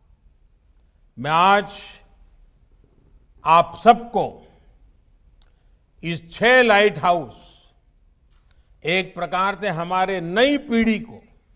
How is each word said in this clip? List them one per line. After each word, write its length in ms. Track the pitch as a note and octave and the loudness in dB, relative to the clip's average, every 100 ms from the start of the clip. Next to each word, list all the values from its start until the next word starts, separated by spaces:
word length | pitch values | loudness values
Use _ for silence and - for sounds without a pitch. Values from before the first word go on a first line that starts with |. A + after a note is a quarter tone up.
| _ _ _ _ _ _ _ _ _ _ _ - | _ _ _ _ _ _ _ _ _ _ _ -12
मैं 120 | C#3 | -2
आज 420 | D#3+ F#3 G3+ G3+ - - - _ _ _ _ _ _ _ _ _ _ _ _ _ _ | 2 4 2 0 -12 -20 -20 _ _ _ _ _ _ _ _ _ _ _ _ _ _
आप 360 | D3+ E3+ E3 - | 2 2 2 0
सबको 640 | A3 A#3 - G3+ C3+ - - _ _ _ _ _ _ _ _ _ _ _ _ _ _ _ | 4 4 2 -6 -6 -8 -20 _ _ _ _ _ _ _ _ _ _ _ _ _ _ _
इस 280 | E3 E3 - | -10 -10 -12
छह 300 | - A3+ B3+ | -2 2 4
लाइट 360 | A#3+ G3+ G#3 D#3+ | 4 4 2 0
हाउस, 640 | F3+ F3 B2 - - _ _ _ _ _ _ _ _ _ _ _ _ _ | -2 -2 -4 -18 -20 _ _ _ _ _ _ _ _ _ _ _ _ _
एक 300 | D3+ F#3 F#3 | -4 -4 -4
प्रकार 440 | E3+ E3+ F3+ F#3+ G3 | -10 -8 -4 -4 -4
से 80 | G3+ | -6
हमारे 520 | D#3+ E3+ F#3 F#3+ F#3+ | -6 -4 -4 -2 -4
नई 380 | E3+ F#3+ C4+ C#4+ | -4 0 0 -2
पीढ़ी 400 | - A#3 A3+ G#3 | -2 -2 0 -2
को, 240 | - - _ _ _ | -6 -20 _ _ _